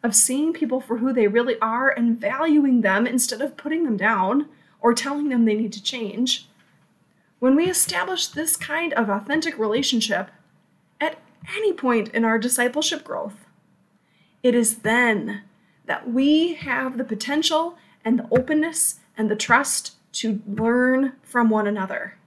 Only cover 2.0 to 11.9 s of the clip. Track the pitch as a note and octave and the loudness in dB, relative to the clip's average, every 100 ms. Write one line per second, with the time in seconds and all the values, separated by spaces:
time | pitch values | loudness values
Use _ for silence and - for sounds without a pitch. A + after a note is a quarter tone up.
2 | A#3 A3+ G#3 C4 D#4+ D4+ C#4 B3 G3 G3 | 0 0 -2 -2 2 4 4 2 2 2
3 | A#3+ B3 - A3 C#4+ - D4 D#4+ D#4+ G#3 | 0 0 -2 -4 -6 -6 -6 -2 0 0
4 | G3 G#3 F#3 C4 D4+ - _ _ A#3 A#3 | 0 2 2 0 -2 -12 _ _ 0 2
5 | C#4 D4 D4 B3+ A3+ G#3+ A3 - - B3+ | -2 -4 0 2 4 2 -2 -6 -8 -6
6 | A3 - B3 - - _ _ _ _ _ | -8 -4 -2 -2 -6 _ _ _ _ _
7 | _ _ _ _ B3+ C#4 F4+ F4+ - F4 | _ _ _ _ 2 4 2 0 0 -2
8 | - F4+ - - D#4 - - D#4 E4+ C4+ | -4 -4 -6 -4 -2 -2 -2 -4 -2 -2
9 | G#3+ G3+ A3 D4+ E4 - G#3+ A3+ C#4 B3 | 0 -2 -2 -4 -4 -4 -2 0 0 -2
10 | A3 G3+ G3 _ _ _ _ _ _ _ | 0 -4 -6 _ _ _ _ _ _ _
11 | D#4 - _ _ - G#4 G#4+ - C4 | -6 -6 _ _ -14 -2 -2 0 0